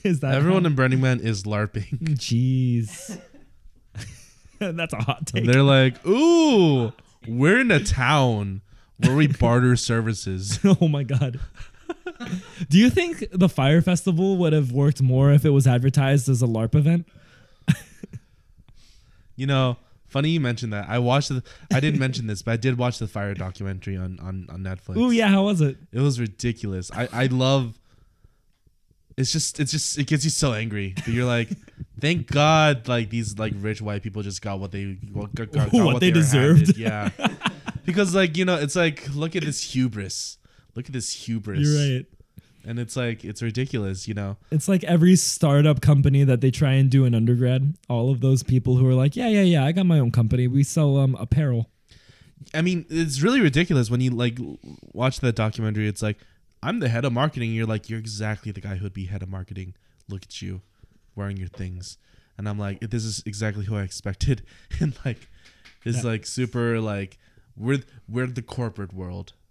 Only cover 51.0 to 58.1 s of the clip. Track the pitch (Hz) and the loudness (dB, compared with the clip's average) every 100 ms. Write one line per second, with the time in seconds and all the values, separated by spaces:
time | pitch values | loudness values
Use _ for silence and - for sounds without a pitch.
51 | 135 127 117 151 147 117 113 _ _ - | 2 0 -2 0 0 -2 -4 _ _ -20
52 | _ _ _ - - 156 175 175 160 165 | _ _ _ -20 -8 -2 0 -2 -4 -4
53 | 160 135 185 269 175 131 175 143 113 123 | -2 0 2 4 4 2 2 2 2 0
54 | 127 117 123 120 78 - - - - - | 0 0 -2 -4 -10 -14 -18 -20 -14 -4
55 | 131 - 127 113 110 113 110 107 107 101 | -4 -2 -2 0 -2 -2 -4 -2 -4 -4
56 | 107 101 _ _ _ _ 139 233 139 117 | -6 -6 _ _ _ _ -6 -4 -2 -2
57 | 135 120 151 - 113 113 110 110 - 113 | -2 -2 -2 -2 -4 -4 -4 -4 -8 -12
58 | 110 | -10